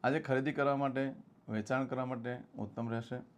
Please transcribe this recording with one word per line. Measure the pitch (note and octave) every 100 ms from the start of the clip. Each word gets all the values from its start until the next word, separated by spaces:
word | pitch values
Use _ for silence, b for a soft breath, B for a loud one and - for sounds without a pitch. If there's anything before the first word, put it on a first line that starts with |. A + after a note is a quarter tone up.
આજે | B2 D3+
ખરીદી | D3+ C3 C#3
કરવા | D3 C#3 C#3
માટે, | C#3 C3 C3+ C3+ - - -
વેચાણ | G#2+ G#2 C3
કરવા | C3 B2+ B2+
માટે | B2+ A#2 B2 - -
ઉત્તમ | G#2 - A#2
રહેશે. | A2+ A2+ B2 A#2+